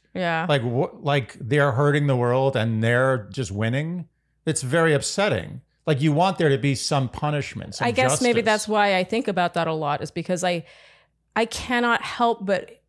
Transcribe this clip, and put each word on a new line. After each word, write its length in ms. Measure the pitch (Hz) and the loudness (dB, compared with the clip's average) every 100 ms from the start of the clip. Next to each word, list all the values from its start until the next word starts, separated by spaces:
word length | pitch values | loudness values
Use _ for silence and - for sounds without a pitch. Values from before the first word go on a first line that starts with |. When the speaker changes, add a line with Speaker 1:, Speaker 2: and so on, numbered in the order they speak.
| _ 180 | _ -6
Speaker 1:
Yeah. 320 | 170 165 170 | -2 -2 0
Speaker 2:
Like, 140 | 143 | 0
wh-, 400 | 120 123 180 - 143 | 0 -2 -2 -4 -2
like, 320 | 143 113 - | -2 -2 -10
they're 340 | 113 147 143 | -2 2 2
hurting 340 | 120 147 147 143 | 4 2 2 2
the 80 | 127 | 2
world 400 | 120 127 135 123 | 2 2 2 2
and 280 | 113 110 | 0 2
they're 440 | 113 120 131 127 98 | 2 4 2 0 -4
just 200 | 98 107 | -8 -6
winning. 560 | 101 113 131 160 180 160 _ _ _ - | -2 -2 -2 -4 -8 -12 _ _ _ -4
It's 160 | 147 | -4
very 300 | 127 165 165 139 | 0 2 4 2
upsetting. 680 | - - 202 110 - 131 - _ - | 0 0 0 0 -4 -14 -18 _ -2
Like, 160 | 135 | 2
you 100 | 156 | 2
want 280 | 147 190 180 | 4 2 2
there 100 | 160 | 2
to 80 | 131 | 2
be 160 | 139 | 0
some 340 | 131 - 143 127 | -2 0 0 -2
punishment, 680 | - 151 147 - 104 - - | -4 -4 -4 -6 -10 -12 -4
some 120 | 240 | -2
Speaker 1:
I 40 | |
guess 280 | 233 254 247 | 2 2 2
maybe 220 | 247 233 | 2 2
Speaker 2:
justice. 40 | 226 | 2
Speaker 1:
that's 220 | 214 208 | 0 0
why 280 | 208 208 190 | 2 4 2
I 60 | |
think 240 | 185 226 220 | 0 -2 -2
about 260 | 185 175 | 0 0
that 140 | 175 165 | 0 -2
a 60 | |
lot, 280 | 156 147 147 | -2 -2 -4
is 80 | 147 | -6
because 340 | 175 165 180 | -8 -4 -2
I, 220 | 180 170 - - - _ _ _ _ - | -2 -2 -6 -20 -20 _ _ _ _ -2
I 100 | 233 | -2
cannot 560 | - - 247 240 233 | -4 -2 0 2 0
help 420 | - - 233 226 196 | -2 0 0 0 -2
but 340 | 190 - - | -2 -4 -18